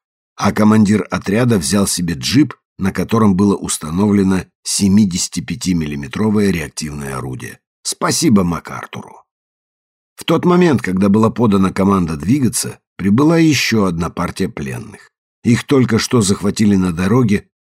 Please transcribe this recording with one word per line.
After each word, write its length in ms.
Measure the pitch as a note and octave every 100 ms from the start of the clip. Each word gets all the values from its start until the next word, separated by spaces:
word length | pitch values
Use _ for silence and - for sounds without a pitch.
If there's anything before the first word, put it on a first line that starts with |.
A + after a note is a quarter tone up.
| _ _ _ -
А 160 | G2+
командир 560 | G#2 G#2+ A2 G2+ G#2 -
отряда 480 | F2+ G2 G#2+ B2 G#2
взял 260 | C#2 G2+ F#2+
себе 300 | - E2+ D2
джип, 400 | B1+ A#2+ D3+ - _ -
на 120 | F#2+
котором 440 | F#2 F#2 A2+ G#2+ F#2
было 200 | G2+ F#2+
установлено 880 | F2+ - D#2 F2 G#2 G2+ F#2+ F#2+ - _
семидесятипятимиллиметровое 1900 | - - G2+ G2+ G2+ F2 - - - F2 F#2 F2 D2+ C#2+ C#2 - G#2+ G#2+ G2
реактивное 640 | E2+ C#2 - D#2 D2 C#2 C2
орудие. 440 | B1+ B1 B1 - _ _
Спасибо 600 | - - E3+ D3 D#3+ G2+
МакАртуру. 800 | F2 D#2+ - - - - - - _ _ _ _ _ _ _ _ _ -
В 80 |
тот 220 | - E3 F3+
момент, 360 | F3 F3 A#2+
когда 260 | F#2 F#2 G2+
была 220 | G#2+ A2
подана 420 | A2 A#2 G2 F#2+
команда 460 | G2 G2 G2 E2 D2+
двигаться, 640 | E2 C#3+ A#2 - - - _ -
прибыла 400 | F#2+ A2+ D3+ E3
ещё 480 | D#3+ B2+ - A2+ F#2+
одна 240 | E2 E2+
партия 400 | - F2 - F#2+
пленных. 640 | - C#2 A#1+ A1 G2 _ _ _ _
Их 200 | A#2+ A#2+
только 360 | - C3+ B2 A2
что 220 | - B2
захватили 540 | G2 G2 G2+ F#2 G#2+ F#2+
на 160 | F#2
дороге 580 | E2 F#2+ B2 A2+ G2+ - _